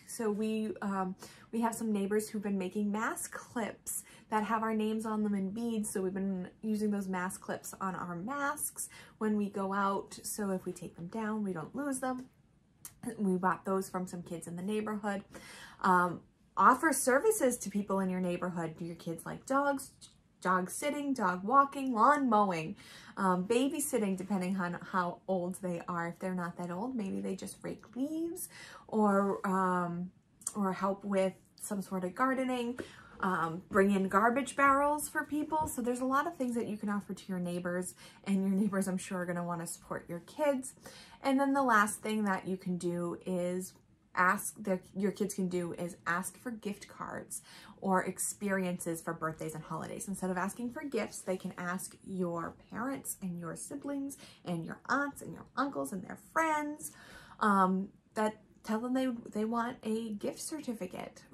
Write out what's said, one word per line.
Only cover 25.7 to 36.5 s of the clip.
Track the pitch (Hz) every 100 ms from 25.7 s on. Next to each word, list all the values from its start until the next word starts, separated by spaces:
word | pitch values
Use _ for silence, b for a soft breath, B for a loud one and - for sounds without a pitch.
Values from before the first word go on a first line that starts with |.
| 170 -
are. | 170 170
If | 180
they're | 190
not | 180 175 180
that | 175
old, | 175 254
maybe | 247 196 196
they | 196
just | 190 208 -
rake | - - - 240
leaves | 285 320 339 359 - B B B -
or, | 220 208 196 196 - 202
um, | 190 185 180 175 175 180 - _ _ -
or | 214 190
help | 185 196 196
with | 202 196 190 185 - -
some | - 202
sort | - 185
of | 180
gardening, | 185 262 262 254 247 233 254 B B B B
um, | 190 175 165 170 -
bring | 202 196
in | 196 190
garbage | 196 233 254 262
barrels | - 277 277 285 294 -
for | 311
people. | 294 294 302 311 311
So | -
there's | 233 247
a |
lot | 262 269 339
of | 339
things | 247